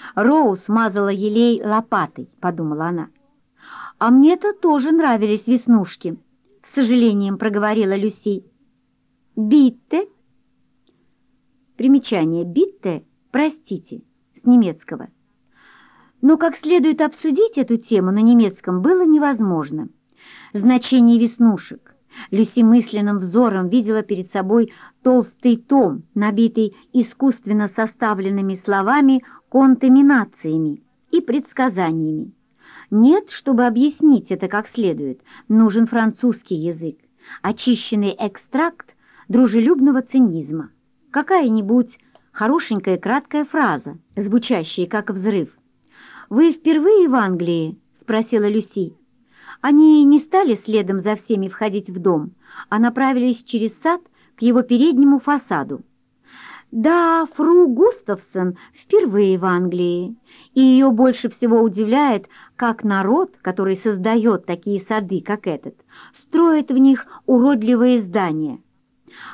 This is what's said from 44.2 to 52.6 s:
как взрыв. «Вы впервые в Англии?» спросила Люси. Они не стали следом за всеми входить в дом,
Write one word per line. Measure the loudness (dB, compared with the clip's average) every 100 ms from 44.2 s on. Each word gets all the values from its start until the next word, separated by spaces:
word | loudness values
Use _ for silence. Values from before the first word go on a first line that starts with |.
| -2 -2 -2 -4 -4 -8 -6
как | -6 -8
взрыв. | -6 -4 -4 -4 _ _ _ _ _ -20 -20 -6
«Вы | 0 2
впервые | 0 0 0 2 4 4
в |
Англии?» | 0 0 -2 -4 -4 -4 -10 _
спросила | _ -4 -4 -2 -2 0
Люси. | -2 -4 -8 -8 -10 _ _ _ _ -20 -8
Они | 0 4 6 6
не | 6 4
стали | 2 0 0 -2
следом | -2 -2 -2 -4
за | -4 -4
всеми | -4 -4 -4
входить | -6 -6 -6 -10
в | -4
дом, | -2 -2 -4 -14 _ -20